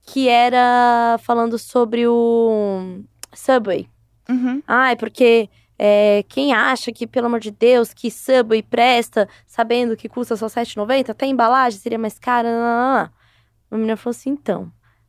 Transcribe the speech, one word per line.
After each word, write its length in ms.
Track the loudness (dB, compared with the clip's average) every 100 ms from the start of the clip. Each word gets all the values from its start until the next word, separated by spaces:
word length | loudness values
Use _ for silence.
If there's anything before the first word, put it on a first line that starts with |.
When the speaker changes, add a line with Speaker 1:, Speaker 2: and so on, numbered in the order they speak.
Speaker 1:
Que 260 | -10 -2 2
era 920 | 4 4 2 2 4 2 2 0 -2
falando 360 | -2 -2 -2 -4
sobre 480 | -4 -2 0 0 0
o 960 | 2 2 2 0 0 -2 -6 -8 -14 -18 _ -20
Subway. 540 | -10 0 0 0 -6 -6 _ _ _ -6
Speaker 2:
Uhum. 340 | -2 -2 -4 -2
Speaker 1:
Ah, 260 | 0 2
é 40 | 0
porque, 540 | -6 2 4 4 0 _ _ -2
é... 460 | 2 4 4 2 0
quem 240 | -4 0
acha 360 | 2 0 -2 -6
que, 140 | -10 -6
pelo 200 | -4 -2
amor 140 | -4
de 100 | -6
Deus, 420 | 0 2 4 2
que 180 | -6 -10
Subway 520 | -8 0 0 2 -2
presta, 640 | -2 0 2 2 0 -2 -2 -4 _
sabendo 500 | -4 -2 0 -2 -6
que 120 | -8
custa 260 | -10 -6 -6
só 120 | -6
sete 240 | -6 -8
e 40 | -6
noventa, 340 | -2 -2 -2
até 140 | -6 -4
a 20 |
embalagem 500 | 0 2 2 0 -2
seria 200 | -8 -6
mais 200 | -6 -8
cara, 320 | -2 -2 0
não, 80 | -2
não, 340 | -2 0 0 0
não. 80 | -2 _ _ _ _ _ -10
Uma 80 | -6
menina 180 | -4 -4
falou 140 | -6 -8
assim, 140 | -6
então, 420 | -6 -4 -6 -6 _ _ _